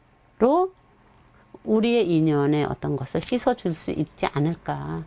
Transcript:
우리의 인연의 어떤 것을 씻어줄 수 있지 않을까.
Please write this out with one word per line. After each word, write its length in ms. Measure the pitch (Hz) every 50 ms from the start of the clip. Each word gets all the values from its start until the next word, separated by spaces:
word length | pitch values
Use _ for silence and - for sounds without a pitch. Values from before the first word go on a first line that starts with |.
| _ _ _ _ _ _ _ _ 220 254 294 349 370 381 - _ _ _ _ _ _ _ _ _ _ _ _ _ _ _ - - -
우리의 420 | - 214 220 214 233 240 240 202
인연의 600 | 175 170 156 156 160 147 143 143 147 151 151 143
어떤 320 | - 143 - - 147 147 135
것을 240 | 135 - - 170
씻어줄 520 | - - 247 240 - 269 247 - - 180 160
수 180 | - - -
있지 340 | - - 151 - - - -
않을까. 800 | - - 139 143 165 170 - - - 147 143 143 151 160 165 156